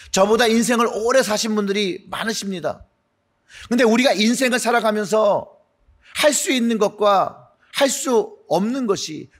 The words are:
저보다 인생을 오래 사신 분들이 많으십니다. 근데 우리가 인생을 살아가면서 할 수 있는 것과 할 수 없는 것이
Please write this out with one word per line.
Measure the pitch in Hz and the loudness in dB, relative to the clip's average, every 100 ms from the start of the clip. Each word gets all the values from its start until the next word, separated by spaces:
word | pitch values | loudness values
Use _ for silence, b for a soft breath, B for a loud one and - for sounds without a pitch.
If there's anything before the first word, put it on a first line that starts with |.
| B | B
저보다 | 185 202 220 233 | 0 2 4 2
인생을 | 226 233 233 233 | 2 2 0 0
오래 | - 226 262 | -2 0 2
사신 | 247 214 226 | 2 -2 -2
분들이 | 214 202 196 196 - - | -2 -2 -2 -2 -4 -10
많으십니다. | - 214 220 196 185 147 - - _ _ _ _ _ _ B B | -8 -6 -6 -8 -6 -6 -8 -12 _ _ _ _ _ _ B B
근데 | 247 | 2
우리가 | 233 226 254 | 4 4 2
인생을 | 185 214 240 254 247 | 2 2 2 0 0
살아가면서 | 226 240 220 214 196 214 208 160 - - _ _ _ _ B | 0 0 0 -2 0 2 2 2 -2 -14 _ _ _ _ B
할 | B 302 | B 0
수 | 254 - | 2 0
있는 | 262 233 226 | 0 0 0
것과 | 202 202 208 196 151 - - _ b | 0 0 2 2 0 -6 -18 _ b
할 | - 277 | -2 0
수 | - 285 233 - - - | 0 0 0 0 -6 -4
없는 | 160 208 269 240 | -2 -2 -2 -2
것이 | 196 - 156 147 b | -2 -6 -12 -16 b